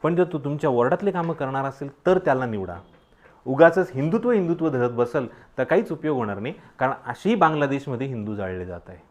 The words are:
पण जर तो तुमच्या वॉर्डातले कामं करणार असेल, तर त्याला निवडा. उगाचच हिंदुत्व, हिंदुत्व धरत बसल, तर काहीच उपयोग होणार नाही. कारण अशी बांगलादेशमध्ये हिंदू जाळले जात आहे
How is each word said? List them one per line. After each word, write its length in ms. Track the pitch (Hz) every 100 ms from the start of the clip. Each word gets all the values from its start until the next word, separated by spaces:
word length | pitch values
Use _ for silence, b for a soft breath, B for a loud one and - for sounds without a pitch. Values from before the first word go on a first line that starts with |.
पण 120 | 156 170
जर 80 | 175
तो 60 | 160
तुमच्या 300 | 139 147 156
वॉर्डातले 420 | 120 123 180 202
कामं 220 | 180 165
करणार 320 | 160 135 135 135
असेल, 240 | 135 139 - -
तर 120 | 185
त्याला 280 | 180 131 123
निवडा. 300 | 107 92 87 - - _ b b b -
उगाचच 460 | 110 165 170 180
हिंदुत्व, 380 | 131 151 214 240
हिंदुत्व 380 | 226 175 170 160
धरत 200 | 131 123
बसल, 360 | 117 120 151 120 B B -
तर 60 |
काहीच 280 | 127 175 226
उपयोग 260 | 156 156 139
होणार 220 | 110 101
नाही. 140 | 113 185 B -
कारण 140 | 131 - -
अशी 300 | 120 185 226
बांगलादेशमध्ये 720 | 170 156 143 139 143 123 135
हिंदू 280 | 123 104 104
जाळले 300 | 95 90 90
जात 160 | 87 -
आहे 100 | 92 _